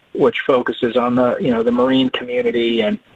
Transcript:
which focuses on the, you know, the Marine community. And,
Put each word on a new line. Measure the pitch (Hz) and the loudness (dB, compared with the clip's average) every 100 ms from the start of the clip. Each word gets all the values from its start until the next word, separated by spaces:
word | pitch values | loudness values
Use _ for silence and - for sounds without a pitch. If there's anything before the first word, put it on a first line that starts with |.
| _ | _
which | - 127 - | 0 0 0
focuses | - 127 120 113 120 117 | 0 0 0 -2 -2 0
on | 123 | 0
the, | 123 123 - | 2 0 0
you | 143 | 0
know, | 117 | 0
the | 117 | 0
Marine | 120 127 131 131 | 2 2 2 0
community. | - 123 123 120 117 117 113 | -2 -6 -2 -2 0 0 0
And, | 104 104 _ | -2 -4 _